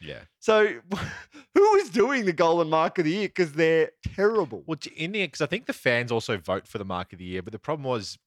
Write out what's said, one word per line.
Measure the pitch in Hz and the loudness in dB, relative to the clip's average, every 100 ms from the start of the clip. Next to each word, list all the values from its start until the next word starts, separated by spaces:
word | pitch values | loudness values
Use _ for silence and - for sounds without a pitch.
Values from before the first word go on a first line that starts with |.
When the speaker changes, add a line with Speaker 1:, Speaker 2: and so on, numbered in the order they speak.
Speaker 1:
Yeah. | - 73 - _ | -16 -16 -18 _
Speaker 2:
So | - 214 208 117 175 196 - - | 2 4 4 0 -8 -8 -8 -12
<laughs> | - 294 - - | -18 -20 -2 4
who | 415 403 | 6 6
is | 320 | 2
doing | 190 226 277 196 | 0 2 2 0
the | |
goal | 165 165 170 | 2 2 4
and | 160 | 2
mark | 160 165 - | 2 0 0
of | 156 | -2
the | |
year? | 190 196 | 0 -2
'Cause | - 170 | -2 -2
they're | 147 160 165 156 - - | 2 4 4 2 -2 -10
terrible. | - 202 226 151 107 76 | 0 2 2 -2 -6 -10
Speaker 1:
Well, | 160 | -10
t-, | - - | -10 -8
in | 165 | -6
the | 214 | -4
end, | 175 | -6
'cause | - | -4
I | 151 | -4
think | 202 - | -4 -6
the | |
fans | - 131 120 123 | -2 0 0 0
also | 117 - 107 | -2 -2 -6
vote | - 95 - | -2 -4 -4
for | 110 | -10
the | 95 | -8
mark | 90 90 | -8 -8
of | 90 | -12
the | 90 | -10
year, | 92 | -8
but | 87 | -8
the | 107 | -12
problem | - 151 135 | -8 -6 -4
was | 120 98 - | -4 -6 -16